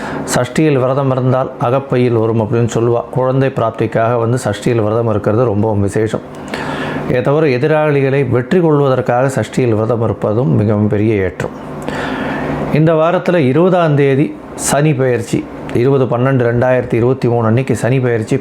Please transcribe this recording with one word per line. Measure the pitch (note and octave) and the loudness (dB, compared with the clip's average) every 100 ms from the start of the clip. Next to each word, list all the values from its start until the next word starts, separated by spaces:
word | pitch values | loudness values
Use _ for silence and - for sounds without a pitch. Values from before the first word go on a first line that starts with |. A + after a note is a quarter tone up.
| - - - - | -8 -8 -4 -2
சஷ்டியில் | B2 - D#3 C3+ | -2 0 2 2
விரதம் | B2+ C3+ C3+ B2+ | 0 0 0 0
இருந்தால் | B2+ B2+ C3+ - A#2+ | 2 0 -2 -2 -2
அகப்பையில் | C3+ C3+ B2+ B2 A#2 | -2 0 0 2 2
வரும் | A2+ A2+ | 2 0
அப்படின்னு | G#2 A#2 A#2 A2+ | 0 0 0 0
சொல்லுவா. | A#2+ A#2 - B2 | 0 0 -2 -2
குழந்தை | C3 C3+ C3+ C3 | 0 2 0 0
பிராப்திக்காக | A2+ - A2+ A2+ A2+ A#2+ | -2 -2 -2 0 0 0
வந்து | A2+ B2 A2 | 0 0 -2
சஷ்டியில் | - B2+ A#2 G#2 | -2 0 0 0
விரதம் | A#2 A2+ | 0 0
இருக்கிறது | G#2 - A2 A#2 | 0 0 2 2
ரொம்பவும் | G#2 A2 G2+ G2 | 0 0 0 0
விசேஷம். | G#2+ A2 - - - - - - - - - - | 0 -2 -4 -10 -14 -10 -8 -8 -6 -6 -6 -4
இதை | B2+ C#3 | -2 0
தவிர | D3+ D#3 B2 | 2 2 2
எதிராளிகளை | D3 D#3 D3+ C#3+ C3+ C#3 A#2+ | 2 2 2 2 2 2 2
வெற்றி | A#2+ B2+ F#3 E3 | 0 0 2 4
கொள்வதற்காக | D3 C#3 B2+ A#2+ B2 C3+ C3+ | 4 2 0 0 0 0 0
சஷ்டியில் | G#2+ - A#2+ G#2+ | -2 0 0 0
விரதம் | A2+ A#2 A2 | 0 0 -2
இருப்பதும் | G2+ G#2+ G#2+ D3+ B2 | -2 -2 0 0 2
மிகவும் | G#2+ G#2 G#2+ | 2 2 2
பெரிய | G#2+ A2 G#2 F#2 | 2 2 2 0
ஏற்றம். | - - - - - - - - - - - - - - C#3+ | -4 -8 -10 -12 -10 -8 -8 -6 -6 -6 -6 -6 -6 -2 2
இந்த | D#3+ D#3+ | 2 4
வாரத்துல | D#3+ F3+ F3+ F3 B2+ | 2 0 0 0 2
இருபதாம் | C#3 F#3 F3+ D#3+ C#3+ | 2 2 2 2 2
தேதி | C#3 C3+ D#3 - - - - | 2 2 0 -4 -14 -8 -2
சனி | C#3 D3+ B2+ | 2 2 2
பெயர்ச்சி, | B2+ A#2+ A2+ - - - - A2 | 0 0 -2 -4 -6 -10 -4 0
இருபது | B2+ C#3 B2 | 2 2 2
பன்னெண்டு | A#2+ C3 C3+ A#2 | 0 2 2 2
ரெண்டாயிரத்தி | A#2+ B2+ B2+ B2 A#2 | 2 2 0 0 0
இருபத்தி | A#2+ C3 A#2+ | 2 0 0
மூணு | A#2 A2 | 0 2
அன்னைக்கு | A#2 C3+ A2+ | 0 0 -2
சனி | A#2 C3 | 0 0
பெயர்ச்சி | B2 A#2 G#2+ C3 | 0 -2 -2 -2